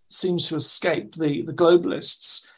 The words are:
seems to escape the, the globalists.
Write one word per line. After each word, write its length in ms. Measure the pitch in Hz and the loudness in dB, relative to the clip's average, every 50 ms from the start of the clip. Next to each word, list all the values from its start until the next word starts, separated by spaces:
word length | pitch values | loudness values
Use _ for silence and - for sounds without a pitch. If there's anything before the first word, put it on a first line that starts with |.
| _ - | _ 0
seems 380 | - 175 180 185 175 170 - - | 2 2 2 2 0 -2 -2 -2
to 60 | 160 | 0
escape 600 | 151 - - - - - 180 156 - 104 104 - | 2 2 4 2 2 0 -2 -4 -4 -8 -12 -10
the, 260 | 160 160 151 143 - | -6 -6 -4 -4 -6
the 120 | - 143 139 | -8 -8 -2
globalists. 1000 | 160 175 165 180 175 170 - - - - - - - - - - - - - _ | 0 2 4 4 2 0 -2 -6 -2 -2 -2 -2 0 0 0 0 0 -2 -6 _